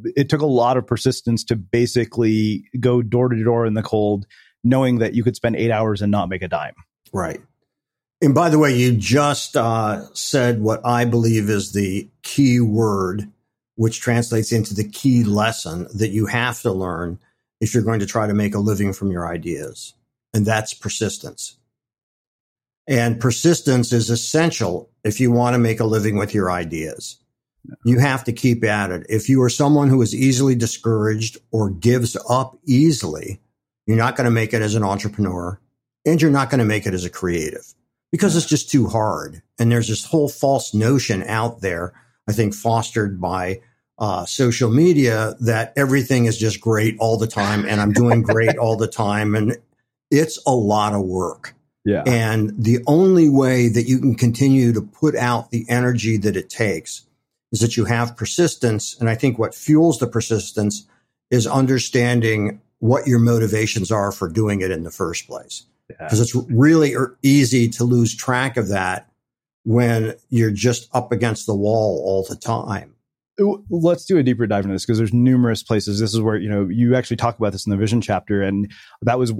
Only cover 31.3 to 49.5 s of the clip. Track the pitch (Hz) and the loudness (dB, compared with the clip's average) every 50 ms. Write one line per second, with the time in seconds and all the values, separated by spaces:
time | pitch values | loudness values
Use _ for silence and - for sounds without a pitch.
31.3 | - - _ _ - 110 107 98 92 85 85 120 123 127 117 117 - - - - | -8 -12 _ _ -4 -2 -2 -2 -2 0 2 2 2 2 0 -2 -6 -6 -4 -2
32.3 | 120 131 131 - - - _ - 123 127 151 165 143 113 - 82 76 - - - | 0 0 -2 -4 -8 -8 _ 2 4 4 6 4 2 0 -2 -6 -8 -8 -10 -12
33.3 | 98 - _ _ _ _ _ _ _ _ _ - 110 113 117 127 127 - 131 120 | -12 -14 _ _ _ _ _ _ _ _ _ 0 2 2 2 2 0 0 0 2
34.3 | 117 113 110 107 - 113 107 107 104 113 104 95 98 98 - 104 104 - 104 92 | 2 2 0 0 0 -2 0 0 0 0 0 0 -2 -2 -4 -6 -4 -2 -2 -2
35.3 | 90 90 87 87 101 - _ _ _ _ _ _ _ _ - 147 165 156 156 160 | -4 -4 -6 -8 -10 -12 _ _ _ _ _ _ _ _ 0 2 2 4 4 4
36.3 | 139 139 135 120 - 131 113 104 107 107 - 107 92 90 87 87 - - 92 90 | 4 2 2 2 2 2 2 2 0 0 -2 -2 -4 -4 -4 -8 -8 -6 -4 -2
37.3 | 85 85 76 78 - - - - _ _ _ _ _ _ _ _ - 165 208 202 | -2 -2 -4 -6 -8 -12 -16 -20 _ _ _ _ _ _ _ _ -2 0 0 2
38.3 | 156 170 - - 151 - - - - 139 113 - 107 113 107 107 87 76 73 73 | 2 0 0 0 0 -2 0 0 0 0 2 0 0 0 -2 -2 -2 -4 -8 -10
39.3 | 78 85 - _ _ - 117 117 120 120 113 - 110 - - - - 160 147 139 | -14 -18 -20 _ _ -2 0 2 2 2 0 -2 -4 -6 -4 -2 0 0 0 0
40.3 | - - - 139 139 131 - - - 104 110 120 139 135 - - 107 98 - - | -2 0 0 2 2 0 0 -2 -2 0 2 2 2 2 0 0 -2 -4 -4 -4
41.3 | 107 110 113 117 117 - - 95 87 85 87 87 - _ _ _ _ _ _ - | -2 -2 -2 -2 -4 -6 -6 -6 -4 -4 -6 -8 -10 _ _ _ _ _ _ -4
42.3 | 104 117 110 101 104 - - 117 113 113 107 - - 117 104 101 98 90 90 87 | -2 0 0 0 -2 -2 -2 0 0 0 -2 -2 -4 -4 -4 -4 -4 -6 -6 -4
43.3 | 90 92 90 92 98 - - _ _ _ _ _ _ - 113 104 92 90 87 - | -4 -4 -4 -6 -6 -8 -12 _ _ _ _ _ _ -6 -4 -4 -2 -4 -6 -6
44.3 | - - 131 120 117 - 131 110 110 139 165 180 170 147 135 120 110 110 110 107 | -2 0 0 0 2 2 0 2 4 4 6 6 6 4 4 2 2 0 -2 -4
45.3 | - - 117 120 113 110 113 - - 143 139 131 135 139 120 - 135 123 117 113 | -4 -2 -2 0 0 0 -2 -2 -2 0 0 2 2 0 2 2 2 2 2 2
46.3 | 107 - 107 110 101 - - 113 110 107 110 110 107 - 113 113 113 101 110 110 | 2 0 -2 -2 -2 -2 -2 0 0 2 2 0 0 0 0 0 0 0 -2 -2
47.3 | - 110 101 101 107 104 104 101 107 104 104 104 104 120 120 120 117 117 113 117 | -2 -2 -2 0 0 -2 -2 0 0 0 2 2 2 4 4 4 4 2 2 2
48.3 | 110 113 113 113 - - 117 113 113 104 110 - - - 110 101 104 104 107 104 | 2 2 2 0 0 0 0 0 0 0 -2 -4 -2 -2 -2 -2 0 0 0 0
49.3 | 104 107 104 110 | 0 0 0 -2